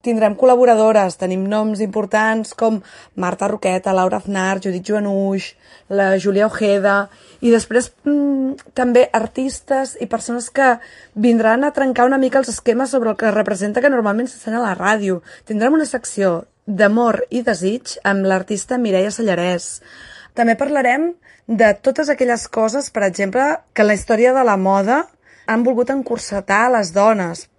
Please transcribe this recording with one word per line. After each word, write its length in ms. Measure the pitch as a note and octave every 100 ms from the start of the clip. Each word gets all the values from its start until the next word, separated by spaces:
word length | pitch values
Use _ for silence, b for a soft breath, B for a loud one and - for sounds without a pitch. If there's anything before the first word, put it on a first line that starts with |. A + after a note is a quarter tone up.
Tindrem 320 | A#3+ A3+ G#3+ G3+
col·laboradores, 760 | B3+ B3 B3 A3 A3 G#3+ F#3+ -
tenim 220 | F#3 F#3
noms 360 | F#3+ G#3+ G#3+ G#3
importants 680 | G#3+ G#3 G3 G#3+ A3 A3 G#3+ -
com 220 | A3+ A3 B B B -
Marta 300 | F3+ F#3 G3
Roqueta, 420 | G#3 F#3+ F#3 F#3
Laura 240 | F#3+ F#3 G#3
Aznar, 400 | F#3+ G3 F#3+ F#3+
Judit 220 | F#3+ F3+ F#3
Joanuix, 640 | G#3+ G3+ G3 G3 G3 - - b b _
la 220 | G3 G3 F#3+
Júlia 300 | F#3 G3 G#3+
Ojeda, 640 | - G#3+ G3+ G3 G3+ G3+ b b b
i 80 | A#3+
després, 380 | A#3 - A#3 B3 _ -
mm, 640 | D4 C#4+ C4+ C4 C4+ -
també 300 | - B3 A#3+ B3+
artistes 840 | A#3 A3 - C4 - - C4+ C4+ -
i 80 | F#3+
persones 400 | A3+ - A#3+ A#3
que 220 | - C4+ A#3+ B B B
vindran 500 | - A#3+ A#3 A3 A#3
a 80 | D4 C#4+
trencar 300 | C4+ A#3+ B3
una 80 | C4+
mica 240 | C4 C4+
els 80 | C4
esquemes 400 | G#3+ - A#3 C4
sobre 220 | C4 A3+
el 60 | G#3+
que 100 | A3+
representa 520 | G#3 G3+ G3 G#3 G#3+
que 100 | C#4
normalment 400 | C4 G#3+ G#3 B3
se 60 | -
sent 180 | - A3+
a 80 |
la 80 | A#3
ràdio. 460 | F3+ F#3 G#3+ G3+ F3+ B B
Tindrem 320 | - G#3+ A#3 D#4+
una 80 |
secció 600 | D4 B3+ - - G3 E3+ - _
d'amor 640 | - F#3+ G#3 G#3+ A#3+ G#3+ B4+
i 140 | B3
desig 560 | A#3+ G3 F#3 A#3 - -
amb 220 | - G3
l'artista 540 | F#3+ F#3+ F#3 G3+ - B3+
Mireia 320 | A#3 F#3 G3
Sallarès. 720 | G#3 A3+ F3 F3 F3+ - - B B B B B
També 240 | - A#3 A3+
parlarem 580 | C#4+ D4 B3 C4 E4 F4 b b -
de 280 | A3+ A3
totes 340 | G3+ - C4+ D4
aquelles 400 | C#4+ B3 A#3 -
coses, 400 | - A3 B3 C#4+
per 120 | -
exemple, 560 | G3 F3+ G3 A3+ C#4 D#4+ _
que 80 | -
en 60 | G#3+
la 120 | G#3
història 320 | - A3 B3
de 120 | C4
la 120 | B3+ G3
moda 520 | F#3+ G3 G3 C4+ - _ b b b
han 160 | A3+
volgut 280 | A#3+ A#3+ A#3+
encorsetar 800 | C#4 B3 A#3 - G3+ G3 G3 A#3+
les 220 | A#3+ F#3+
dones 560 | F3 G#3 A3 F3 E3 -